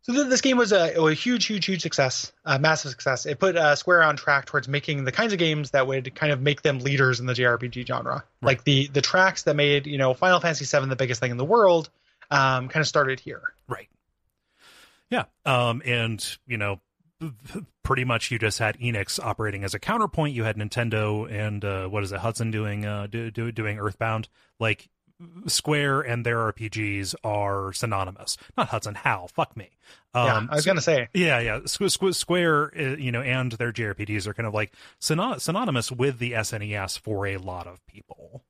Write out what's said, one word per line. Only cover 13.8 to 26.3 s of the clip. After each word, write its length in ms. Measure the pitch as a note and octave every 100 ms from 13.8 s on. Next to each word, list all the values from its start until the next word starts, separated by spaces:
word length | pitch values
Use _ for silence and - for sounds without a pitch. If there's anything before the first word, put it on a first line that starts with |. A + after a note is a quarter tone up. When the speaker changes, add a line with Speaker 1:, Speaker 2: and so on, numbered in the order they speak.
| - _ _ _ _ _ _ _ - - - _ _
Speaker 2:
Yeah. 140 | A#3+ - _
Um, 380 | - B2+ A#2+ A#2
and, 400 | B2 A#2+ A2+ G#2+ - - -
you 100 | A#2
know, 240 | G2+ G2 _ _ _ _
p-, 120 | D#3+ A2 C3+
p-, 120 | - F3 _
pretty 220 | - -
much 260 | B2+ A2+ -
you 80 | A#2
just 200 | G#2+ -
had 200 | A2 -
Enix 420 | A#2+ A2+ G2 -
operating 420 | A#2 G2+ A2 G2
as 100 | G2
a 40 | G2+
counterpoint. 560 | - A3+ G#3 - D3+
You 100 | B2
had 120 | A2 G#2
Nintendo 720 | G#2 - A#2 A2 G#2+ G#2+ A2
and, 340 | G#2 G#2+ G#2
uh, 220 | G2+ F#2+ F#2+
what 140 | G#2
is 100 | G2
it, 80 | F#2+
Hudson 300 | A2 A2 A2+
doing, 360 | A2 G#2+ G#2 G#2
uh, 200 | G#2 G#2
do, 200 | A#2 A2+
do, 220 | A2 A#2
doing 260 | A#2 G#2+ G#2
Earthbound. 500 | G#2 - A2+ A2 A2 _ _ _
Like, 300 | A2+ G#2+ - _ _ _ E3+ E3+ G3+
Square 560 | - - D3 C#3+ C#3
and 220 | B2+ A#2+
their 140 | A#2